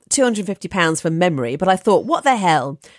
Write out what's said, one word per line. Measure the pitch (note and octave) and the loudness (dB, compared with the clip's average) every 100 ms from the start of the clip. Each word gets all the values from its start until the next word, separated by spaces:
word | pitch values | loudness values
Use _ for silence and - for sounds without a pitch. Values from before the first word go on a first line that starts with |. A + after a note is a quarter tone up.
| - | -4
two | C4+ | 0
hundred | B3 G#3+ G3+ | 0 0 -6
fifty | F#3+ F#3+ | -8 -6
pounds | F#3+ E3 D#3+ | -2 0 0
from | E3 E3 | -2 0
memory, | F3+ C#3+ A#2 C#3+ | 0 0 -4 -2
but | F#3 | 0
I | F#3+ | 0
thought, | A3+ F#3 B3+ | 2 2 2
'What | E4 | -2
the | C#4 A#3 | 0 0
hell?' | F#3 D3+ C3+ D3 - | 2 0 -2 -10 -18